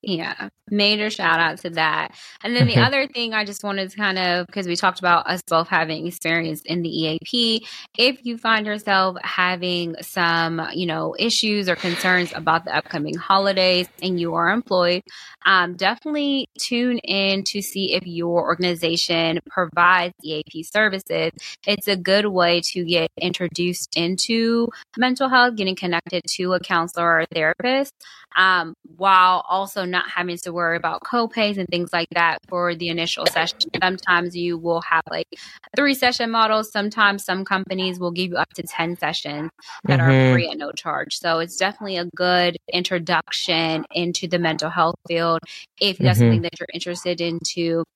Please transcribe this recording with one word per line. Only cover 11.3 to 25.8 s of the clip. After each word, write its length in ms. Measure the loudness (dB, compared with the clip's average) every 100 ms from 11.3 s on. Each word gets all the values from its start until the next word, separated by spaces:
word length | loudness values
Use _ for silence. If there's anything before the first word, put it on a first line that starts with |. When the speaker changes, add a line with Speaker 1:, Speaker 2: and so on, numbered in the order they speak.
| 0 0 0 0
Speaker 1:
or 80 | 0
concerns 560 | 0 0 2 2 0 -2
about 300 | 0 0 2
the 100 | -4
upcoming 400 | -2 -6 -4 -6
holidays 720 | 2 4 4 2 4 2 0 -6
and 180 | -4 -2
you 140 | -2 0
are 140 | 2
employed, 540 | 0 0 2 2 0 -4 -20 -20 -2 4
um, 300 | 4 2 0
definitely 720 | 0 0 -4 -2 0 -2 -4 -8
tune 380 | -4 0 0 -2
in 480 | -2 0 2 0 -2
to 160 | -6
see 320 | -6 -4 -2
if 120 | -2 -4
your 360 | -6 0 0
organization 1000 | 0 0 0 0 -2 0 0 0 2 0 -4
provides 640 | -4 -2 4 6 6 2 -6
E 200 | -8 -8
A 20 | -8
P 140 | -12
services. 680 | -4 0 2 0 -4 -2 -2 -4 -18 -10 -2
It's 220 | -2 0
a 80 | -2
good 300 | 2 2 2
way 340 | 2 4 4 0
to 120 | -4
get 260 | 0 0 0 -2
introduced 760 | -4 -2 -4 -2 -2 -2 -6 -2
into 720 | -2 -2 0 0 2 0 -2 -6 -18 -2
mental 320 | 0 2 2
health, 260 | 4 4 2
getting 220 | -2
connected 460 | -2